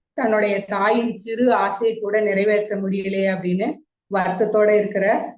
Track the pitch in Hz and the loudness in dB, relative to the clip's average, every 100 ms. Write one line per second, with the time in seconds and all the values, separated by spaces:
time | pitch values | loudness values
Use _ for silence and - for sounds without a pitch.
0 | _ - 233 214 208 196 196 202 208 233 | _ -4 0 2 0 -2 -4 -2 0 2
1 | 226 180 226 226 247 208 196 - 226 220 | 0 -6 -6 0 2 2 0 0 -2 -2
2 | 208 214 208 190 208 208 208 196 190 190 | -2 0 0 0 2 2 0 -4 -2 -2
3 | 190 196 190 180 180 185 190 - _ _ | -2 -2 0 0 -2 0 -2 -6 _ _
4 | - 196 180 180 214 214 208 208 190 196 | -4 -2 0 0 0 2 4 4 2 0
5 | 196 254 - | 0 0 -2